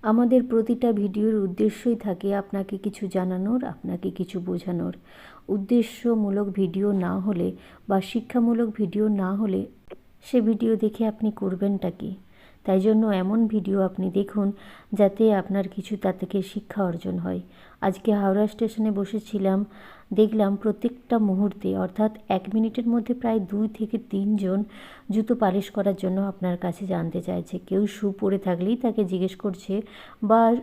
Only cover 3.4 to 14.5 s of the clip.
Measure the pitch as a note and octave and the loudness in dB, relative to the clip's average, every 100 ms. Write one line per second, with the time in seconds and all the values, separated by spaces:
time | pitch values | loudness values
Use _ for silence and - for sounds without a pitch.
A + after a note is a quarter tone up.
3.4 | F#3+ B3 B3+ - F#3 F3+ F#3+ F3+ F3+ F#3 | 0 -2 -2 -8 -8 -6 -6 -6 -6 -6
4.4 | F3+ F3+ F#3 F3 F3 F3 - - - - | -4 -6 -4 -4 -4 -8 -16 -20 -20 -20
5.4 | - G#3 G3 A#3+ A3+ - A#3+ A3+ G#3 G3 | -4 -4 2 2 2 -2 0 2 2 0
6.4 | G3+ G3 F#3+ F3+ G3+ G3 F3+ F#3+ F#3+ F#3 | -2 0 0 0 0 0 0 -2 -2 0
7.4 | F3 F3+ - - - G3 F#3+ A#3 A3 B3+ | -2 -4 -16 -20 0 0 0 -6 -2 0
8.4 | A#3 A3+ A#3 G#3+ G3+ G3+ G#3+ G3+ F#3 G3 | 2 2 0 0 -2 2 2 2 0 0
9.4 | G#3+ F#3+ G#3 - - - _ - - B3 | 0 0 -2 -10 -20 -20 _ -20 0 2
10.4 | G#3+ A3 A3+ A3 G#3+ G#3+ A3+ A3 A3 G#3+ | 2 2 2 2 2 0 -2 0 -2 -2
11.4 | G3 F#3 G3+ G3 F#3 E3+ - F#3+ - - | -4 0 0 0 -2 -6 -10 -10 -16 -20
12.4 | - - - F#3+ G3 A3 A3 G3 F#3 A3 | -20 -12 0 2 6 4 4 2 2 2
13.4 | A3 G#3+ F#3+ G3 F#3+ F#3+ F#3 F#3 G3+ G#3 | 2 0 0 0 0 0 -2 0 -2 0
14.4 | G3+ | -2